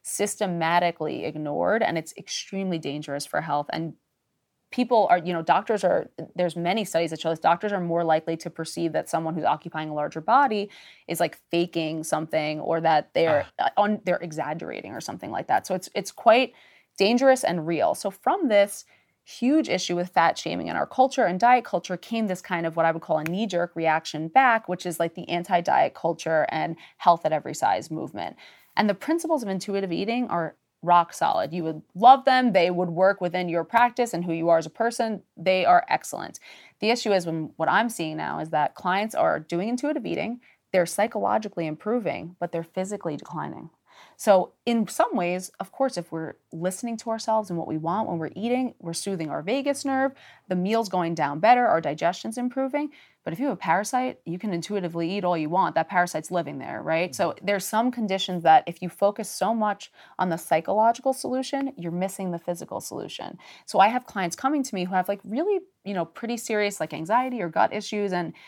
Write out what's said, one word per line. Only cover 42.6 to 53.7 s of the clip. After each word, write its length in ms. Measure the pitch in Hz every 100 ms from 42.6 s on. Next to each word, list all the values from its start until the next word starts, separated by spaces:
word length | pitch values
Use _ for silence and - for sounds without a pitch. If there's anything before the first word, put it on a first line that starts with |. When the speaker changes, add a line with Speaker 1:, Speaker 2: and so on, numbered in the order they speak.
Speaker 1:
physically 540 | 165 - 190 208 170 143
declining. 500 | - 151 147 - 165 _ _ - - -
So 380 | 220 190 - _
in 240 | - 233 208
some 260 | - 392
ways, 360 | 277 175 180 185 -
of 100 | 190
course, 260 | - 269 185
if 120 | 170
we're 240 | 165 160 - _
listening 440 | 165 180 185 240 226
to 120 | 233
ourselves 400 | 220 226 220 202
and 80 | 170
what 100 | -
we 80 | 156
want 320 | 165 196 -
when 100 | 170
we're 120 | 160
eating, 400 | - 226 247 254 -
we're 160 | 170
soothing 340 | 165 202 185 156
our 140 | 151
vagus 420 | 165 269 277 277
nerve, 280 | 277 262 269 269 - - -
the 80 | 185
meal's 320 | 185 226 214
going 260 | 180 170
down 260 | 165 143 151
better, 260 | 208 247 240
our 160 | 165
digestion's 560 | 160 160 165 190 226 240
improving. 520 | 247 269 269 285 294 - - _
But 120 | -
if 40 | 170
you 80 | 277
have 60 |
a 20 | 185
parasite, 640 | -